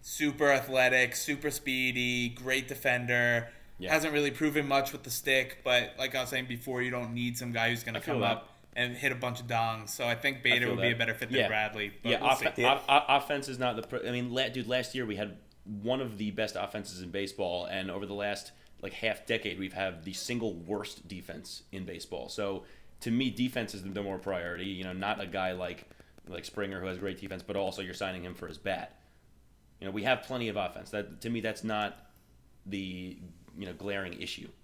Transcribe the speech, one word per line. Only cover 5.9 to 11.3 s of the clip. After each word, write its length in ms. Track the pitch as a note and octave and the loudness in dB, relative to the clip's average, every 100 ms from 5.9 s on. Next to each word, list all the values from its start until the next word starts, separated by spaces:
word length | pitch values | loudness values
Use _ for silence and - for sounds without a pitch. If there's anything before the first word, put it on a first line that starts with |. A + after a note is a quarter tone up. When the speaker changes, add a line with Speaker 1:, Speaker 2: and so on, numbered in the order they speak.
| - | -4
Speaker 1:
like 200 | C3 C3+ | -4 -2
I 60 | |
was 80 | B2 | -2
saying 160 | C3 B2+ | -2 -2
before, 360 | A#2+ C3+ B2 | -4 -2 0
you 80 | B2+ | 0
don't 240 | B2 A#2 | 0 -2
need 240 | A#2+ B2 A#2+ | 0 0 -2
some 140 | B2 | -2
guy 180 | A2+ A#2 | 2 2
who's 140 | A#2+ | 2
gonna 140 | A2+ - | -2 -4
Speaker 2:
I 40 | |
feel 120 | - | 0
Speaker 1:
come 80 | C3+ | 2
Speaker 2:
that. 100 | A#2 A2+ | 4 2
Speaker 1:
up 100 | - - - | -4 -20 -10
and 220 | - B2 A#2+ | -2 -2 0
hit 160 | C#3 | 0
a 20 | |
bunch 240 | B2 B2 A#2 | 0 -2 -4
of 80 | A#2+ | 0
dongs. 440 | A#2 A2+ A2 G#2+ | 2 2 -2 -6
So 140 | - A#2+ | -2 0
I 80 | A2+ | 2
think 220 | C#3 C3 | 0 2
Speaker 2:
I 20 | |
Speaker 1:
Bader 240 | B2 B2 A#2+ | 6 6 6
Speaker 2:
feel 80 | |
Speaker 1:
would 80 | A#2 | 4
be 60 | A#2 | 4
Speaker 2:
that. 60 | A#2 | 4
Speaker 1:
a 20 | |
better 160 | A2+ | 2
fit 160 | A2+ A#2+ | 0 2